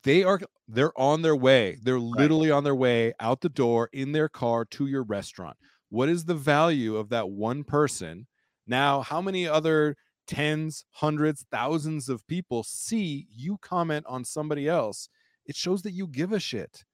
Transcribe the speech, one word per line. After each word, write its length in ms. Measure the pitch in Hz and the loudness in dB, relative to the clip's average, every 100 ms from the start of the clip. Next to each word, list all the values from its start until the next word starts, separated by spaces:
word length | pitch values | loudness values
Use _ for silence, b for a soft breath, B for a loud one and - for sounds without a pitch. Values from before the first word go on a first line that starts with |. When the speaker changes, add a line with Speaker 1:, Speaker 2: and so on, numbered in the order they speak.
Speaker 1:
They 200 | 135 160 | 6 4
are, 160 | 185 196 196 _ - | 4 2 -2 _ -6
they're 300 | 113 151 - | 0 2 2
on 220 | 135 156 | 2 4
their 140 | 165 147 | 4 4
way. 420 | 127 131 101 - | 6 6 6 -2
They're 160 | 120 127 117 | -2 0 0
Speaker 2:
Right. 180 | 120 147 | 2 4
Speaker 1:
literally 200 | 160 160 | 4 4
on 120 | 143 | 4
their 100 | 143 135 | 2 2
way 380 | 127 117 113 - | 4 4 2 0
out 200 | 113 131 | -2 0
the 60 | 170 | -2
door 400 | 139 120 117 117 | 0 2 2 0
in 200 | 135 135 | -4 -4
their 160 | 151 151 | 0 -2
car 340 | - 120 117 113 | 0 0 0 -2
to 200 | - 139 | -4 -4
your 180 | 135 | -2
restaurant. 540 | 113 101 95 - 82 - b b _ | -4 -6 -6 -14 -16 -16 b b _
What 180 | 104 139 | 0 2
is 160 | 175 160 | 0 -2
the 80 | |
value 640 | 165 139 147 165 151 113 107 | -2 2 4 4 2 0 -2
of 140 | 104 | -2
that 200 | 117 98 | -2 -2
one 340 | 101 110 135 | -4 -4 -4
person? 640 | 143 147 147 - 87 85 120 _ _ _ - | -2 2 2 0 -10 -12 -18 _ _ _ -4
Now, 360 | 127 143 139 | 0 2 0
how 180 | 123 156 | -2 -4
many 260 | 190 190 175 | -4 -4 0
other 480 | 156 160 156 151 143 _ _ - | 0 2 2 2 -2 _ _ -10
tens, 580 | 143 151 151 156 147 - | -4 -2 -2 -4 -10 -18
hundreds, 560 | - 151 151 156 143 - | -4 -2 2 0 -2 -8
thousands 560 | 120 127 160 151 156 127 | -4 -2 -2 -2 -6 -6
of 180 | 123 _ | -8 _
people 340 | 175 180 117 | -8 -4 -6
see 640 | 107 - - 226 185 139 - | -6 -10 -6 -4 -2 -6 -10
you 260 | 110 147 202 | -12 -8 -8
comment 480 | - 180 170 151 151 | -4 -2 -2 -2 -4
on 160 | 127 | -10
somebody 440 | - - 151 147 143 | -8 -8 -4 -2 0
else? 400 | 170 110 101 - _ _ _ - | 0 -2 -6 -16 _ _ _ -14
It 100 | - | -8
shows 260 | 175 190 | -4 -4
that 100 | 202 | -4
you 140 | 180 190 | -8 -8
give 240 | 131 180 | -6 -4
a 80 | 214 | -4
shit. 440 | - 113 85 - _ | -4 -8 -10 -16 _